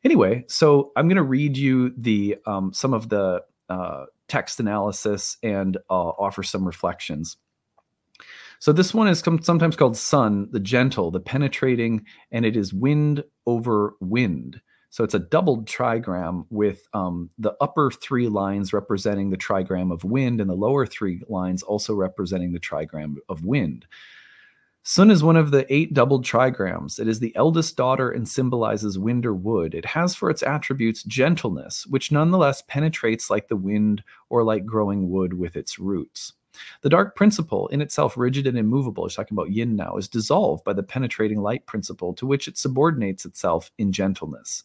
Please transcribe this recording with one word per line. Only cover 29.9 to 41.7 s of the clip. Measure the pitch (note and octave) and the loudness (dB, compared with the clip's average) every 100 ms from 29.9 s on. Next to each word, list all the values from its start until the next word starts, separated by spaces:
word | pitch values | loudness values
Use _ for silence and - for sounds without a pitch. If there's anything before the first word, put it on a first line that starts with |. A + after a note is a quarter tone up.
| D#3+ F3+ - | -2 -2 0
for | F3+ | -2
its | D#3 | 0
attributes | - D3 - C#3 A2+ A2 | -2 -2 -4 0 0 -2
gentleness, | G#2+ B2 C#3 E3+ A2+ D#2 - - - | -6 0 2 2 -2 -6 -8 -12 -4
which | C3+ - | -4 0
nonetheless | D3 D#3+ F#3 C#3+ C3+ - | 2 4 4 4 2 -6
penetrates | C#3 D#3+ D#3+ A#2 A2+ - | -2 -2 0 -2 -2 -2
like | G#2 - | -2 -2
the | G#2+ | -4
wind | F#2+ G#2 G#2+ G#2 - - _ | 0 2 2 0 -4 -20 _
or | A#2+ | 0
like | A2+ A2 G#2 | 2 0 -2
growing | A2 G2+ G2+ F2+ | -2 0 0 0
wood | F#2+ F#2 | 0 -2
with | F2+ F2 - | -2 -6 -6
its | - - | -10 -8
roots. | F#2+ F#2+ - - - _ _ - - - | -4 -4 -6 -12 -14 _ _ -20 -20 -4
The | C#3+ | 2
dark | E3+ G3+ - | 4 2 4
principle, | G#3 G#3 D#3+ G2 - | 4 4 -2 -2 -2
in | D3 | -4
itself | D3 - C#3 - | -2 0 0 2
rigid | B2 C3+ C3+ | 0 2 0
and | A#2+ | 0
immovable, | G#2+ C3 B2+ F2+ F2 | 0 0 -2 -4 -6
she's | - | -6
talking | - G#2 | -6 -6
about | D#2+ | -2
yin | G#2 A#2 G#2 | -2 0 -2
now, | E2+ F#2+ | -4 -6
is | F#2+ | -4
dissolved | A2+ G#2+ D#3+ G#3 E2 | -4 0 2 2 0
by | - | -2
the | G2+ | -4
penetrating | F#2+ C3 B2 - A2 G#2+ | -4 -4 -4 -2 -2 0
light | G2+ B2 | -2 -4
principle | - | -6